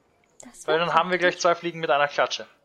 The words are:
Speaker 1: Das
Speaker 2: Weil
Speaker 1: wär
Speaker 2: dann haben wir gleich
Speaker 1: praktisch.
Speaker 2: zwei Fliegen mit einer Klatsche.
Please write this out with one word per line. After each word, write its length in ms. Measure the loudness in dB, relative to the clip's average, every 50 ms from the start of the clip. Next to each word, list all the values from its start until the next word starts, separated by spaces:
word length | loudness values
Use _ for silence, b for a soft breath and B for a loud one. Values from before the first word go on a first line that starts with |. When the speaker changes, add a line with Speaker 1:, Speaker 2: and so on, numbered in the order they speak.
| _ _ _ _ _ _ _ -20
Speaker 1:
Das 260 | -20 -20 -20 -10 -4
Speaker 2:
Weil 120 | -2 0 0
Speaker 1:
wär 60 | 0
Speaker 2:
dann 80 | 0 0
haben 180 | 0 0 0
wir 60 | 0
gleich 140 | 0 2 0 0
Speaker 1:
praktisch. 80 | 2
Speaker 2:
zwei 140 | 2 0 0
Fliegen 240 | 0 -4 -10 -8 -6
mit 80 | -2 0
einer 180 | 2 2 2
Klatsche. 400 | 0 0 0 -2 -2 -2 -6 -10 -12 _ _